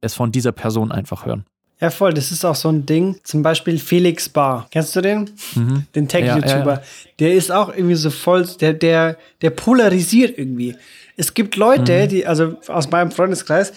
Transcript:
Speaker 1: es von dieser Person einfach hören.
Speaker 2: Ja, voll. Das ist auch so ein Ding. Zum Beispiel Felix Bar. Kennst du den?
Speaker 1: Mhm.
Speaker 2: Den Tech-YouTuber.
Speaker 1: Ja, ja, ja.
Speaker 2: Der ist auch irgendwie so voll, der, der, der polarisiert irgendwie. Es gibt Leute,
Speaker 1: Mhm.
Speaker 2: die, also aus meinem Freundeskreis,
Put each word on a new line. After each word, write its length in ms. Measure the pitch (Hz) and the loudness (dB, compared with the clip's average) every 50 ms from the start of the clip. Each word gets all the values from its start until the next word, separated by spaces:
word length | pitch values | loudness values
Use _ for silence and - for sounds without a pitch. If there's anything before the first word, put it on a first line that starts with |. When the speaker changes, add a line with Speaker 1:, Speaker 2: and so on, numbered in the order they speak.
Speaker 1:
es 140 | - 113 - | -8 -8 -4
von 180 | - 123 113 | -4 -4 -2
dieser 200 | 113 131 120 120 | -2 0 -2 -2
Person 400 | 113 - - 110 110 113 107 113 | -2 -2 -4 -2 -2 -2 -2 -2
einfach 340 | - 107 - - 101 - - | -4 -6 -6 -8 -10 -10 -8
hören. 180 | 117 117 101 101 - _ _ _ _ _ _ | -8 -8 -8 -10 -14 _ _ _ _ _ _
Speaker 2:
Ja, 100 | 170 170 | -4 -4
voll. 240 | - - 196 185 160 | 0 0 0 0 2
Das 160 | 147 135 - | 0 -2 -4
ist 140 | 170 - - | -4 -4 -2
auch 100 | 175 147 | -2 -2
so 140 | - - 160 | 0 0 0
ein 180 | 156 151 139 | 0 0 0
Ding. 300 | 147 156 165 180 196 190 - _ | 0 0 2 0 0 -2 -6 _
Zum 180 | - - 151 | -6 -4 0
Beispiel 360 | 151 160 160 - - 175 165 156 | 0 0 0 0 -2 -2 -4 -4
Felix 500 | - - 170 175 180 175 165 - - - | -2 0 2 2 4 2 0 -2 -6 -4
Bar. 400 | - 151 139 135 131 120 117 - | -2 0 0 0 0 -4 -6 -6
Kennst 240 | - 160 156 - - | -4 -4 -4 -2 -2
du 60 | 185 | -2
den? 300 | 180 196 208 214 208 208 - - - - - | 0 0 0 -2 -4 -6 -10 -16 -16 -6 -4
Speaker 1:
Mhm. 280 | 120 117 123 135 143 143 - - | -2 0 0 0 -2 -4 -4 -4
Speaker 2:
Den 120 | 151 147 | -2 -2
Tech-YouTuber. 400 | 131 - 175 120 123 151 151 143 | 0 0 0 2 2 2 0 2
Speaker 1:
Ja, 120 | 135 135 139 139 | 2 0 2 2
ja, 80 | 143 139 | 0 -2
ja. 60 | 135 - - - - - _ _ - | -2 -6 -12 -20 -20 -20 _ _ 0
Speaker 2:
Der 160 | 156 165 185 | 2 2 4
ist 160 | 185 165 - | 2 2 2
auch 180 | 180 202 202 180 - | 0 0 0 0 -2
irgendwie 220 | 190 180 175 175 | -2 0 0 0
so 140 | 160 151 156 | 0 0 -2
voll, 360 | 135 - - 175 180 180 175 175 - - | -4 -2 0 2 2 2 2 -2 -4 -2
der, 140 | 160 160 156 | 0 0 0
der, 440 | 160 170 165 165 165 165 160 160 - - _ _ _ | 2 2 2 4 4 2 0 -2 -6 -12 _ _ _
der 80 | 165 160 | -2 -2
polarisiert 880 | 165 - - 220 262 247 226 196 180 185 165 175 220 240 254 - - 143 | -2 0 0 2 4 4 4 4 2 2 0 2 4 4 4 2 0 -4
irgendwie. 380 | 135 131 123 120 123 123 120 - - - - - - - _ | -8 -6 -6 -6 -6 -8 -8 -12 -18 -20 -20 -20 -20 -16 _
Es 180 | - 165 - - | -8 -6 -4 -2
gibt 220 | 226 208 196 - | -4 -4 -2 0
Leute, 480 | 190 214 233 269 294 123 - 175 180 208 | 2 2 4 4 4 4 2 2 2 2
Speaker 1:
Mhm. 40 | - | 2
Speaker 2:
die, 180 | 196 185 - | 0 -2 0
also 280 | 170 165 151 165 160 160 - - - | 0 0 0 0 -2 -4 -8 -10 -6
aus 200 | 151 170 147 147 | -4 -4 -2 0
meinem 200 | 165 175 175 165 | 0 0 0 0
Freundeskreis, 640 | - - 180 190 185 180 - - 156 180 196 202 - | 0 0 0 0 -2 -4 -2 0 0 0 0 -2 -6